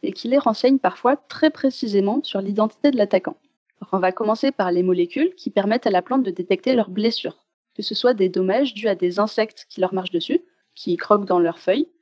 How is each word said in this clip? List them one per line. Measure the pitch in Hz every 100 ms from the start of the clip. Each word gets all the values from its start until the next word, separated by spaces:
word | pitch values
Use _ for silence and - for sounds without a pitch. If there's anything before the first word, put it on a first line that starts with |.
et | -
qui | - 233
les | 269
renseignent | 247 220 247 269
parfois | - - 247 285
très | _ - -
précisément | - 269 - 233 202 196 240
sur | - 196
l'identité | 196 208 214 - 294
de | 254
l'attaquant. | 208 190 - - _ _ _ _
Alors, | 196
on | 190
va | 185
commencer | 185 214 220 269
par | 269 185
les | 175
molécules | 185 180 175 - 330 -
qui | -
permettent | - 202 233 -
à |
la | 185
plante | 180 262
de | 247
détecter | 180 180 190 - 254
leurs | 208
blessures, | 185 220 233 - - _ _ _ -
que |
ce | 202
soit | 208 247
des | 226 190
dommages | 185 185 208 277
dus | 208 214
à | 185
des | 180 180
insectes | 214 - 214 - -
qui | -
leur | 185
marchent | 190 185
dessus, | 175 - - - _ _ -
qui | - 170
croquent | - 202 196
dans | 180
leurs | 170 165
feuilles | - 208 339 _